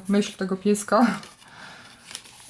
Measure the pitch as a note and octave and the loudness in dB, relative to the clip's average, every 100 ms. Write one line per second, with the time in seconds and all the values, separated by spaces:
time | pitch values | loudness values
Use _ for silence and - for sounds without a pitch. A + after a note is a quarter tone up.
0 | F#3 G3+ G#3 - F#3+ F#3 G#3 G3+ - G#3 | 0 0 0 -2 -4 -2 0 0 2 4
1 | A#3 F3 - - - - - - - - | 4 2 -8 -20 -20 -20 -20 -20 -20 -20
2 | - - - - - | -16 -16 -16 -20 -16